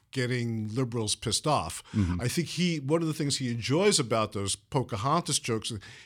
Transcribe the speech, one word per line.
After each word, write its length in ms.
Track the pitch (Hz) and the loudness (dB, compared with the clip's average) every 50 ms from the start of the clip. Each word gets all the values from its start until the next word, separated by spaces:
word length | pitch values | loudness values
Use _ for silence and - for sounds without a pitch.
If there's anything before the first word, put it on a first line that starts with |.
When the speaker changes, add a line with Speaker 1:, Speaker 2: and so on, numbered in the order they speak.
| - _ | -14 _
Speaker 1:
getting 580 | - 135 123 120 127 123 117 117 113 110 107 107 | -4 -2 0 0 0 0 -2 -2 -2 -2 -4 -2
liberals 460 | 107 131 131 117 117 120 110 104 - | -2 -2 -2 0 -2 -2 -2 -2 -2
pissed 320 | - - 113 95 - - | -2 -2 -2 -2 0 2
off. 360 | 156 143 113 82 80 - - - - - | 2 2 2 0 -2 -6 -10 -10 -2 2
Speaker 2:
Mm-hmm. 260 | 107 98 85 90 87 | 2 2 4 2 0
Speaker 1:
I 80 | 123 123 | 0 0
think 200 | - 175 160 - | 0 0 -2 -2
he, 300 | - 160 180 175 165 151 | -2 0 0 0 0 0
one 220 | 131 131 160 170 | 0 0 0 2
of 80 | 170 160 | 2 0
the 60 | 151 | -2
things 240 | - 151 139 131 - | 0 0 0 0 0
he 120 | 131 120 | -2 -2
enjoys 480 | 120 117 101 120 135 165 202 208 180 160 | -2 -2 0 2 2 4 6 6 4 4
about 340 | 135 107 120 113 107 101 | 2 2 2 2 2 0
those 220 | - 101 101 95 - | -2 -4 -2 -2 -4
Pocahontas 840 | - _ _ - 135 120 - 120 101 110 139 151 175 165 165 139 - | -6 _ _ 0 0 0 0 -4 -2 0 2 2 2 2 0 -2 -2
jokes, 340 | - - 113 110 107 - 117 98 - - - - - | 0 -2 -2 -2 -2 -4 -8 -8 -10 -14 -18 -20 -6